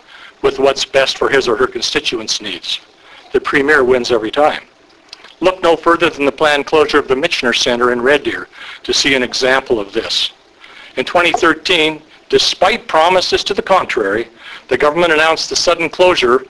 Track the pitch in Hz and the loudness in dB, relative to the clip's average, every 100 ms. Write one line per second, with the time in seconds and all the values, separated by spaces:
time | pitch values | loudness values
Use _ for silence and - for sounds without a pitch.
0 | - - - - 139 135 135 131 - 135 | -20 -20 -20 -4 -4 0 0 0 0 0
1 | 131 - 120 139 117 107 127 117 - 151 | 0 0 0 2 2 0 -2 -2 -4 -4
2 | - 120 110 - 107 90 - - - _ | -4 -4 -4 -6 -6 -8 -8 -10 -12 _
3 | - - - - - 151 139 151 123 127 | -20 -20 -6 -4 -2 0 2 2 4 2
4 | 120 120 107 135 147 80 - _ _ _ | 2 -2 0 0 0 -2 -10 _ _ _
5 | _ - - - 175 185 170 160 170 165 | _ -20 -20 -4 -2 0 2 2 2 2
6 | 165 143 143 - 156 147 139 156 147 147 | 0 0 -2 0 2 2 2 2 2 2
7 | 135 131 170 - 127 117 - 120 123 123 | 0 0 -2 -2 -2 0 0 0 0 2
8 | 123 143 - - - - - - - 120 | 2 2 0 -8 -10 -16 -20 -12 -4 -2
9 | 147 139 120 - 131 131 131 117 98 107 | 0 0 0 -2 0 0 0 -2 -2 -6
10 | 104 - - - _ _ - - - - | -4 -4 -6 -8 _ _ -20 -20 -12 -8
11 | 127 175 175 - 170 156 - 180 156 156 | -2 0 0 2 2 0 0 2 0 -2
12 | - - - 135 - - 180 226 - 160 | -10 -20 -2 0 0 0 0 0 0 2
13 | 165 185 175 185 - 202 - 190 127 - | 4 2 0 -2 -2 -4 0 0 0 -2
14 | 98 104 117 - - - - 120 147 160 | -2 -2 -4 -12 -20 -18 -4 0 0 2
15 | 175 156 160 160 - 139 - 170 160 - | 2 2 2 0 -2 -2 0 0 -2 2
16 | 180 170 123 127 | 2 4 2 2